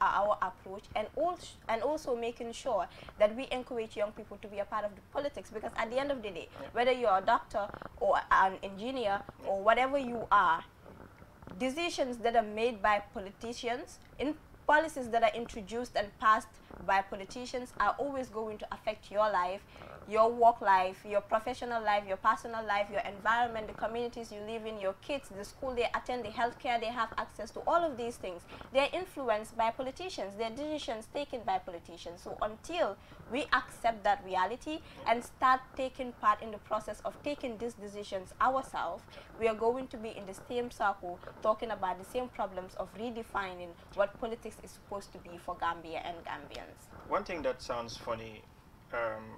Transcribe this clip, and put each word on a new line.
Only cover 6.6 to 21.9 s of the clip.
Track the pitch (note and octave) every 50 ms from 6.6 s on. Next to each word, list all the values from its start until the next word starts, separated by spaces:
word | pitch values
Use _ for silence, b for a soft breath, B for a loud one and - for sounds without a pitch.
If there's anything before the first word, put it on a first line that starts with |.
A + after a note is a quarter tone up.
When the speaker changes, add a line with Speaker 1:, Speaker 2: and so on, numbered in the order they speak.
| - - -
Speaker 1:
whether | A3+ B3 B3+ B3+
you're | B3+ A#3+ G#3+ F#3+ F#3+
a | F#3+
doctor | G#3+ A#3 C4 - - - A3 G3+ G#3+ - - - - - -
or | F#3+ G3 F3 D#3 - -
an | - - F#3+ F#3+ F#3+ F#3+ -
engineer | G3 G3 F#3+ G#3+ B3 C4+ C4 A#3 G3+ G3 G3+ - - - - -
or | - G3 G3 G3
whatever | G#3+ A3+ A#3 B3+ C4 C#4 C#4+
you | C4+ A#3+ A#3+ A3+ G#3 - G3
are, | G#3 F#3 E3+ D#3+ E3+ - - - - - - - - - - - - - - - - - - - F#3
decisions | B3 C4 C4 D#4+ E4+ F4 - - D4 B3 B3
that | A#3 G3+ A#3 A3+
are | A#3+ A3
made | G#3 G#3 G#3+ A#3 B3 A#3+ G3+ F#3+
by | G#3+ G#3 G#3 G#3 - -
politicians, | A3+ F#3+ F#3+ G3+ - - A3+ A#3+ - - A#3 A#3+ C4+ F4 - - - - - - -
in | A#3+ C#4+ D4+ - - - - - -
policies | - D4 D4+ D#4+ D#4+ - C#4 B3+ A#3
that | A3+ A#3 A3+
are | G#3+ -
introduced | A3+ A#3+ A#3 - A#3 G3+ F#3 A3 A#3 B3 A#3+ -
and | - G#3 G3+ - -
passed | B3 A3 A3 C4 - - - B B B - - E3+
by | F3 F#3+ G3
politicians | G3 - - G3 G3 - - B3 B3 B3 - B3+ B3 B3 - -
are | G#3 G3+ - -
always | C4 C#4+ C4+ C4 B3+ A3+
going | G3+ A3 A3+ A3 G#3+ G#3
to | G#3 - G#3
affect | G#3 - A3+ G#3+ - - - G3
your | G3+ G#3+ G#3+
life, | G3+ F3+ F3+ F3+ F#3+ G3+ - B B B B B B B B
your | - G#3 A3 A3 A#3
work | A#3+ A#3+ A#3 A3+ A#3 -
life, | A#3+ G3+ F#3+ F#3 F#3 F#3+ F#3+ - - G#3+
your | G#3 G3+ G3+
professional | - - A3 - B3+ B3 - B3+ A#3+ A#3+ A3+ A3
life, | G#3